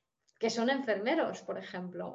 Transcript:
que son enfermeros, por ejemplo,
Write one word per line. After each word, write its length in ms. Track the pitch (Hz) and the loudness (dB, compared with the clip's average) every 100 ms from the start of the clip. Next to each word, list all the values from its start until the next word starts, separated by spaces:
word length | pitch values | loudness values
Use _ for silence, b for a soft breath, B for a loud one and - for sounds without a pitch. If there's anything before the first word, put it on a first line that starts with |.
| _ _ _ _ | _ _ _ _
que 100 | 226 | 0
son 200 | 226 233 | 2 2
enfermeros, 720 | 277 220 202 220 320 254 - | 2 2 0 2 2 2 -2
por 160 | - 180 | -6 -8
ejemplo, 500 | - 180 180 175 180 | -6 -6 -6 -6 -4